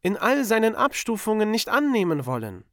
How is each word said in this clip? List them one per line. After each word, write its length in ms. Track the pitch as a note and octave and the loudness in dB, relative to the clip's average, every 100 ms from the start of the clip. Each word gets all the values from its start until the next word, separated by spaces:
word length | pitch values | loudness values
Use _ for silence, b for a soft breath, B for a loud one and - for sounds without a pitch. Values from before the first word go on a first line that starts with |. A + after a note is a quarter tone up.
in 160 | F3+ G3+ | -2 0
all 300 | G#3 C#4+ A#3 | 2 2 2
seinen 280 | A3 A3 | 2 2
Abstufungen 760 | A3 C#4 - - A3 - G#3+ G#3+ | 2 -2 0 -4 -4 -2 0 0
nicht 180 | A3+ - | 0 0
annehmen 560 | B3+ D4 A#3+ F3+ D3+ | 0 2 2 2 0
wollen 400 | B2+ B2+ A2 F#2 - | -2 -6 -6 -12 -18